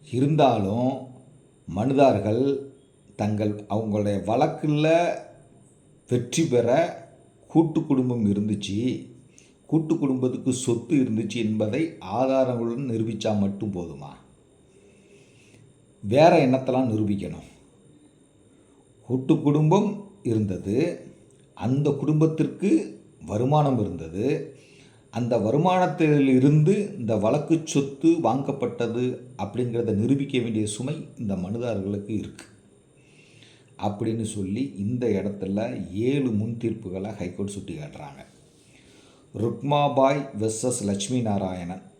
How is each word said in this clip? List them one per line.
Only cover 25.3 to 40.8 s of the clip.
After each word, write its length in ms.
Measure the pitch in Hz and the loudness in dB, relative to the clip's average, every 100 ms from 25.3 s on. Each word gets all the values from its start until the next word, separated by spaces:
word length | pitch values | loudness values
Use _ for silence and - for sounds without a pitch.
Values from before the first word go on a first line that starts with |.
| 117 | 0
வருமானத்திலிருந்து 1600 | 104 147 180 185 180 151 156 147 135 127 139 151 151 208 202 - | 2 2 2 2 0 2 2 4 6 6 6 6 4 2 0 -6
இந்த 180 | 113 110 | -2 0
வழக்கு 440 | 104 147 151 160 | 2 0 2 0
சொத்து 440 | 156 143 135 - 165 | 2 -2 -2 0 2
வாங்கப்பட்டது 1120 | 165 120 131 139 - 120 - 117 113 127 - - - | 4 2 0 -2 -4 -4 -2 -2 0 -2 -4 -12 -10
அப்படிங்கிறத 540 | 101 120 123 117 113 | -6 -4 -2 -2 0
நிரூபிக்க 460 | 104 120 139 135 131 | 0 2 0 0 -2
வேண்டிய 280 | 113 107 107 | 0 -2 -2
சுமை 420 | - 127 160 - - | -4 -6 -8 -10 -8
இந்த 160 | 110 | -6
மனுதாரர்களுக்கு 760 | 92 90 117 120 101 95 101 - | -4 -4 -4 -4 -4 -2 -4 -4
இருக்கு 340 | 107 - - - - _ _ _ _ _ - - - - - _ - | -6 -6 -12 -20 -20 _ _ _ _ _ -20 -20 -20 -20 -20 _ -6
அப்படின்னு 440 | 104 98 110 110 | -4 -2 -2 -2
சொல்லி 520 | 104 104 95 107 139 98 | -4 -4 -4 -4 -4 -4
இந்த 280 | 101 123 120 | -4 0 0
இடத்துல 840 | 98 98 98 95 101 120 117 85 | 0 -2 -6 -4 -2 -4 -6 -8
ஏழு 380 | 92 123 143 123 | -2 0 0 0
முன் 260 | 107 113 117 | -2 -2 -4
தீர்ப்புகளை 500 | 113 - 95 92 101 | -4 -6 -8 -8 -8
ஹைகோர்ட் 320 | 104 90 - 98 | -8 -10 -6 -8
சுட்டி 280 | 98 80 | -8 -10
காட்டுறாங்க. 460 | 78 73 - - - - - _ _ _ - - - - - _ | -12 -12 -14 -16 -16 -20 -20 _ _ _ -20 -20 -20 -20 -20 _
ருக்மாபாய் 920 | - 117 117 139 147 143 127 135 147 139 104 | -4 -4 -4 0 2 4 4 4 2 -4 -4
வெர்சஸ் 460 | 110 110 127 - | -2 0 -2 -2